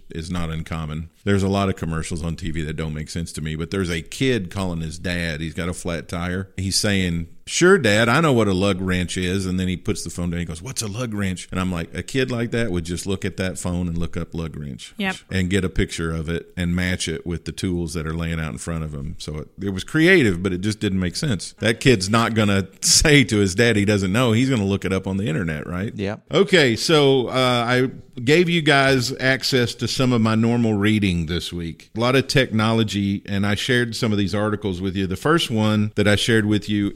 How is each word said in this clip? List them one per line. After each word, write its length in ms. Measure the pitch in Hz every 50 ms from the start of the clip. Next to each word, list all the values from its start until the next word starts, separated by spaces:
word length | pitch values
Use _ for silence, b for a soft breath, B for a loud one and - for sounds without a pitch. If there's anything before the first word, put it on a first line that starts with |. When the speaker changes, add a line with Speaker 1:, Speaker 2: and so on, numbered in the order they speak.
| - -
Speaker 1:
is 220 | - 82 80 82
not 180 | 90 90 85 80
uncommon. 640 | 80 80 80 - 87 80 80 76 78 80 82 80 _ _ -
There's 180 | 101 101 98
a 60 | 95 95
lot 200 | 98 98 98 95
of 80 | 92
commercials 460 | - - 82 80 80 80 - 90 80
on 140 | 80 82 80
T 140 | - - -
V 120 | - 80
that 140 | 76 76 80
don't 180 | 80 80 80 76
make 160 | 76 76 -
sense 200 | - 87 85 -
to 100 | - -
me, 140 | 76 78 78
but 140 | 78 85 82
there's 200 | 98 98 92 82
a 100 | 85 82
kid 500 | 82 - - - 135 131 123 113 92 85
calling 300 | - 98 95 90 85 82
his 180 | 80 78 76 82
dad. 440 | 90 92 87 87 85 82 76 73
He's 100 | 85 80
got 160 | 71 92 85 87
a 60 | 82
flat 340 | - - 90 85 76 - -
tire. 400 | 92 85 87 90 90 92 95 - _
He's 220 | - 95 98 92 -
saying, 480 | - 104 101 95 90 87 85 85 82 - - - -
"Sure, 320 | - - - 170 180 196
Dad, 320 | 190 127 104 101 107 117 117
I 140 | 120 151
know 100 | 170 147
what 160 | 131 117 107 101
a 60 | 95
lug 260 | 90 98 101 98 90
wrench 380 | 95 92 92 90 90 82 - 92
is." 260 | 90 90 92 98 92
And 160 | 92 92 92
then 80 | 92 92
he 80 | 90
puts 260 | 82 - - 104 -
the 60 | - 82
phone 220 | - 87 87 87
down. 100 | 85 87
He 60 | 85
goes, 160 | 82 85 82
"What's 180 | 87 - - -
a 80 | 113 104
lug 240 | 95 117 127 113
wrench?" 340 | 104 101 101 92 92 87 - -
And 100 | - 92
I'm 100 | 92 92
like, 240 | 90 85 82 - -
"a 80 | 87
kid 280 | 90 - - 135 131 127
like 220 | 123 117 120 110
that 180 | - 117 117 98
would 160 | 90 90 82
just 200 | 85 90 80 -
look 200 | 98 95 - -
at 100 | 95 -
that 220 | - 95 92 87 -
phone 280 | - 92 87 87 90
and 120 | 87 82 85
look 180 | 82 78 -
up 180 | 87 80 - -
lug 220 | 85 82 78 69
wrench 380 | 73 73 71 62 - - - -
Speaker 2:
Yep. 200 | - 202 190 185 - - -
Speaker 1:
and 200 | - 95 92 87
get 120 | 95 98
a 60 | 87 90
picture 420 | - - 98 - - - 82 80
of 200 | 80 82 76 80
it 240 | 85 80 - - -
and 180 | 92 87 87 87
match 320 | 90 90 90 92 - -
it 200 | 92 80 - -
with 180 | 87 85 80 -
the 60 | 82
tools 420 | 76 - - 95 87 87 85 78 76
that 120 | 85 76
are 80 | 78 80
laying 240 | 82 82 82 82 80
out 140 | 80 76
in 60 | 58 -
front 260 | - 85 85 82 80
of 100 | 76 73
him." 220 | 71 69 80 85 -
So 200 | - 78 76 76
it, 100 | - - _ -
it 100 | 95 101
was 120 | 95 92
creative, 580 | - - - 156 160 180 196 175 131 104 87 85
but 100 | 92 98
it 80 | 90 90
just 180 | 95 110 107 -
didn't 220 | 107 101 95 95
make 160 | 92 87 -
sense. 360 | - - 147 107 82 - - - -
That 220 | 107 107 117 -
kid's 280 | - 139 120 95 92 95
not 260 | 113 113 117 107 113
gonna 340 | 113 107 101 98 98 90 - -
<laughs> 60 | -
say 440 | - - - - - 160 147 143 123
to 140 | - 110 104
his 180 | 101 95 90
dad 200 | 104 117 120 110
he 80 | 104 101
doesn't 280 | 101 107 98 98 92
know. 180 | 95 120 131 117
He's 160 | 107 117 131 131
gonna 160 | 135 110 98
look 200 | 98 98 92 -
it 80 | 92
up 140 | 95 95 92
on 100 | 98 95
the 100 | 95 101
internet, 400 | 117 - 123 90 85 78 73 -
right? 260 | - 87 90 98 - -
Speaker 3:
Yep. 280 | 104 98 95 107 - _ -
Speaker 1:
Okay, 440 | - 170 196 - 185 170 143 123 113
so, 500 | 110 - - 165 151 143 135 135 131 117 -
uh, 360 | 104 131 127 127 123 120 117
I 240 | 117 123 127 131 131 - - - - - -
gave 260 | 120 120 151 175 180 170
you 140 | 175 170
guys 500 | 147 151 143 139 135 135 135 131 117 120 135 -
access 560 | 127 131 131 123 - - 139 127 120 120 -
to 140 | - 120 110
some 240 | - - 131 123
of 80 | 123 117
my 140 | 110 110 110
normal 400 | 110 113 117 120 120 117 110 107
reading 520 | 98 101 107 107 107 104 95 87 85 80
this 260 | 76 87 82 - -
week. 380 | 87 87 85 82 78 - - - -
A 40 | 110
lot 140 | 117 123 127
of 140 | 135 127 -
technology, 960 | - 139 127 - 107 107 107 113 113 113 113 98 92 101 101 98 98 95 -
and 200 | - 101 98 101
I 80 | 101 104
shared 420 | 101 - - 127 120 120 117 107
some 160 | - 131 110
of 60 | 104 101
these 160 | 101 90 104
articles 460 | 101 104 107 104 101 - 98 90 85
with 140 | 95 98 87
you. 120 | 101 95
The 100 | 87 92
first 340 | - - 147 165 165 - -
one 420 | 120 110 107 107 107 107 104 107 -
that 100 | 104 101
I 100 | 104 101
shared 300 | 98 - - 113 110 104
with 220 | 104 107 101 - -
you 240 | 107 104 101 101 -